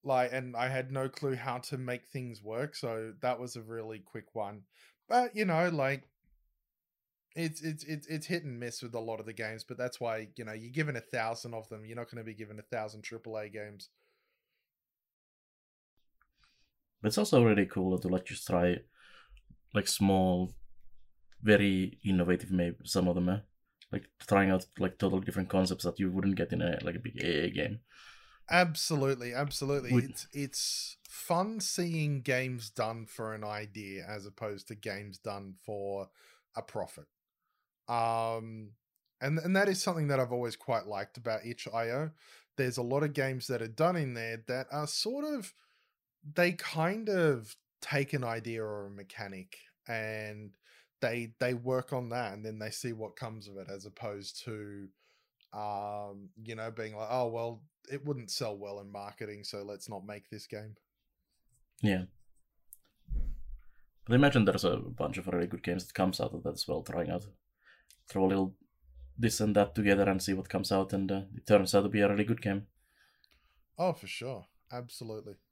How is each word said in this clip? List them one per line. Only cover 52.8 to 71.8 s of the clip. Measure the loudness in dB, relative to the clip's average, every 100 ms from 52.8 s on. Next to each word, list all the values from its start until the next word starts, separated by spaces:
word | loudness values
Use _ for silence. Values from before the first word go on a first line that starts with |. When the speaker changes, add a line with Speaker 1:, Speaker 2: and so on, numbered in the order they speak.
| -6
Speaker 1:
what | -6 -8 -8
comes | -10 -10 -14
of | -14
it, | -12
as | -12 -12
opposed | -10 -8 -8 -10 -12 -10
to, | -10 -10 -12 -16 _ _ _ _ _ _
um, | -8 -4 -4 -4 -6 -8 -12 -18 -16
you | -12 -8
know, | -8
being | -6 -8 -6
like, | -2
"Oh, | 0 2
well, | 0 -4 -6 -16 _ -10
it | -8
wouldn't | -4 -4 -4
sell | -4 -4 -4
well | -8 -8
in | -10
marketing, | -10 -12 -10 -10 -10
so | -10 -8
let's | -8 -10 -10
not | -12 -10
make | -14 _
this | -16 -12
game." | -12 -12 -18 _ _ _ _ _ _ _ _ _ _
Speaker 2:
Yeah. | 2 2 -2 -12 -20 -20 _ _ _ -20 _ _ -4 0 0 -2 -8 -12 -14 -20 -20 _ 4
But |
I | 6
imagine | 8 8 6
there's | 6 2
a | 0
bunch | -4 -4 -2 -2
of | -2
really | 0 0
good | -2
games | -2 -2 -2
that |
comes | 2 2 2
out | -2
of | -2
that | -6 -4
as | -2
well, | -2
trying | -2 -4 -2
out, | -2 -6 -18 _ _ -20 -20 _ -20 -4
throw | 4 6
a |
little | 6 2 -2 _ _ -20 -20 -18 2
this | 2 4
and | 6 6
that | 6 6
together | 6 8 6
and | 4
see | 2
what | 0 0
comes | -2 4
out, | 4 4
and, | 0 0
uh, | 0 -2 -10
it | 6
turns | 6 8
out | 4